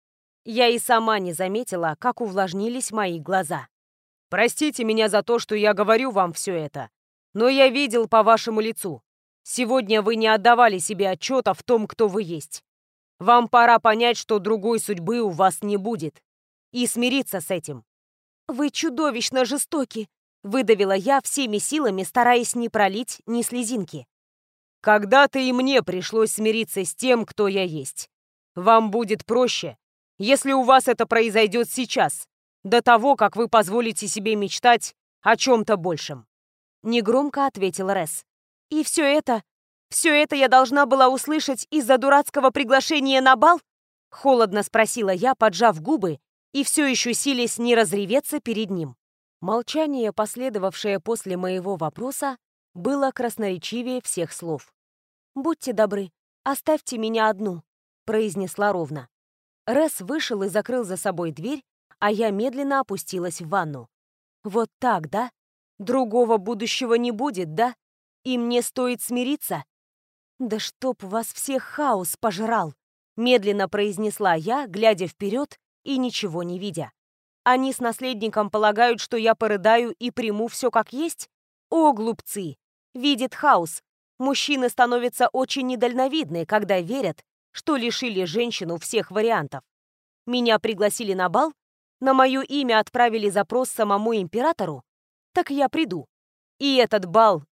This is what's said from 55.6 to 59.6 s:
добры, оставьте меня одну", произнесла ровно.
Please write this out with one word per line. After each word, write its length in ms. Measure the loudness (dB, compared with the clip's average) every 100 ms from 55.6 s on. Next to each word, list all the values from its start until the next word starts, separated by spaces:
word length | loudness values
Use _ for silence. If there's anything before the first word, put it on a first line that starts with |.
| -4
добры, 380 | 0 0 -2 -8 _ _ _
оставьте 540 | -6 -4 -2 -2 -2 -6
меня 320 | -4 0 0
одну", 320 | 0 -4 -6 -12 _ _ _ -4
произнесла 640 | -2 -2 -4 -6 -2 -2
ровно. 360 | -2 -4 -8 -14 _ _ _ _ _